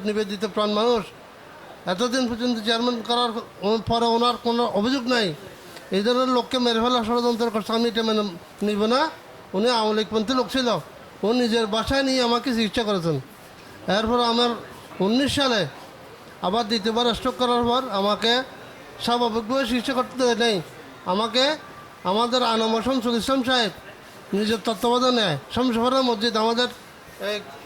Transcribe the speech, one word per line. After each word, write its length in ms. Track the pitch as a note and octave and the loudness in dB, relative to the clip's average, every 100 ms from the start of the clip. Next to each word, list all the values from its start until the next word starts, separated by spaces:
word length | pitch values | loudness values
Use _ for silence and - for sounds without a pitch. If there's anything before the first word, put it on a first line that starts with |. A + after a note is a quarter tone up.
নিবেদিত 400 | G3+ G#3 G#3 G3+ G#3 | 0 -2 -2 -4 -4
প্রাণ 240 | G#3+ G#3 | 0 0
মানুষ, 320 | G#3 A#3 A#3+ F3 - - - - - - - - | 2 2 2 -2 -12 -20 -20 -20 -20 -20 -10 -4
এতদিন 420 | F#3 B3 C4 B3 | -2 0 0 0
পর্যন্ত 360 | A3+ B3 A3+ | 0 -2 0
চেয়ারম্যান 380 | G#3+ A#3 B3 A#3+ | 0 2 2 0
করার 300 | A3 A#3+ A#3+ A3 - - F#3+ A3 | 0 0 0 -2 -8 -4 0 0
পরে 280 | G3 A#3 A#3 | 2 2 4
ওনার 280 | A#3 A#3+ A#3+ | 4 4 2
কোনো 280 | A#3+ A#3 A#3+ | 0 2 2
অভিযোগ 360 | G3 A3 C4+ A#3+ | 2 2 0 0
নাই। 280 | B3 G3 D3 - - - - - | 0 0 -4 -10 -18 -18 -18 -4
এই 120 | F#3+ | 0
ধরনের 260 | G#3 B3 B3+ | 2 2 2
লোককে 300 | B3+ A#3 C4 | 2 2 0
মেরে 220 | A#3+ A3+ | 2 2
ফেলা 240 | A#3+ B3 | 2 2
ষড়যন্ত্র 460 | A3 A#3+ A#3+ A#3 A#3 | 2 2 2 2 0
করছে, 220 | G#3+ G3+ | -2 -2
আমি 160 | A3+ A#3 | 0 2
এটা 140 | A3 | 0
মেনে 200 | A3+ G#3+ G#3 E3+ - - | 0 2 0 -4 -14 -4
নিব 240 | G3+ G#3 A3 | -2 2 2
না। 240 | B3+ D#4 - - - - | 2 2 -2 -16 -20 -6
উনি 160 | F#3 A#3 | 0 2
আওয়ামী 280 | A#3+ G#3+ G#3+ | 2 2 0
লীগপন্থী 360 | G#3 G#3+ G#3+ | 0 0 0
লোক 140 | C4 A3 | 0 0
ছিল, 160 | C4 A#3+ F#3 - - - - | 0 0 0 -4 -14 -20 -4
ও 100 | G3 | 0
নিজের 340 | B3 A#3+ A#3 A3 | 2 2 2 2
বাসায় 360 | A3 G#3+ C4+ | 0 0 2
নিয়ে 200 | C4+ C4 | 2 2
আমাকে 320 | A#3+ A#3 C4+ | 2 2 2
চিকিৎসা 280 | A3+ A3 B3 | 0 0 0
করেছেন। 380 | G#3+ G3+ E3 C#3+ - - - - - - - F#3+ | 0 0 0 -2 -4 -14 -20 -20 -20 -10 -2 0
এরপর 220 | A3 A#3+ | 2 2
আমার 300 | A#3+ A#3 A#3+ A3+ - - - - | 2 4 2 0 -8 -16 -14 -2
উনিশ 340 | F#3 A#3+ C#4 | 2 4 2
সালে 320 | - C#4 A3+ D3+ - - - - - - - | 2 2 2 0 -6 -18 -18 -20 -20 -20 -6
আবার 220 | F#3 G#3+ A3 | -2 0 0
দ্বিতীয়বার 480 | A3+ G#3 A3 A#3+ | 0 0 2 2
স্ট্রোক 200 | A3 B3+ B3 | 0 -2 0
করার 260 | B3 A#3+ | 2 2
পর 180 | A#3+ A#3+ C4 | 2 2 0
আমাকে 520 | G3 G3+ G3+ A3+ B3 C4 - - - - - | 0 0 2 2 2 0 -10 -18 -18 -18 -6
স্বাভাবিকভাবে 680 | - A#3+ A#3+ A3 G#3+ C4+ B3 | 0 2 2 0 -2 0 0
চিকিৎসা 260 | A#3+ A3+ | 0 0
করতে 320 | B3 A3+ B3 | 0 -2 0
দেয় 100 | B3 | 2
নাই। 260 | A3 A#3 G3 D3+ - - - - | 2 2 0 -2 -12 -18 -10 -2
আমাকে 500 | F#3+ A3+ A3 C4+ D4+ - - - - | 0 0 2 2 0 -8 -18 -20 -8
আমাদের 380 | F3+ G3+ A#3+ B3+ | -2 2 2 2
আনাম 400 | A#3+ A3 A3 A3+ | 2 2 2 0
শামসুল 340 | A3 C4 A3+ A#3 | 0 0 0 0
ইসলাম 260 | A3+ C4+ | 2 0
সাহেব 280 | A#3+ B3+ G#3+ - - - - - - | 2 2 0 -2 -14 -18 -20 -20 -4
নিজের 260 | G3 G#3+ A3+ | -2 0 0
তত্ত্বাবধানে 760 | A#3 A3 A#3+ A#3+ B3+ B3 G3+ C#3 - | -2 0 2 4 4 4 2 0 -4
শামসুপাড়া 480 | - B3+ A3+ A#3+ C4 | 0 2 2 2 2
মসজিদ, 340 | B3+ A3 A#3 G#3+ | 2 0 0 2
আমাদের 320 | A3+ A#3 B3 - - - - - | 2 2 0 -4 -18 -20 -20 -10
এই 200 | G3 G#3 - - | -6 -6 -8 -16